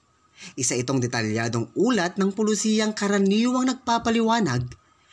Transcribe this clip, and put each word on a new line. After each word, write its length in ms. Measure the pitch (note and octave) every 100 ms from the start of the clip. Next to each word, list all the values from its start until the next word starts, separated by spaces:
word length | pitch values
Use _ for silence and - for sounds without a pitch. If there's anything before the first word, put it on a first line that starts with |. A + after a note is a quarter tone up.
| _ _ _ - - -
isa 240 | B2+ B2
itong 240 | B2 C3+
detalyadong 680 | A#2+ A#2+ A2 A2 A#2 A#2 A2+ -
ulat 440 | A3 A3+ F3 F#3+
ng 120 | G3 G3
pulisiyang 600 | G#3+ G#3+ A3 G#3+ A3 G#3+
karaniwang 720 | G3+ G3+ G3 G#3 B3 B3+ B3+
nagpapaliwanag, 1040 | B3+ - A#3 A#3 A3+ A3 A#3 F3 B2 B2 - _ _ _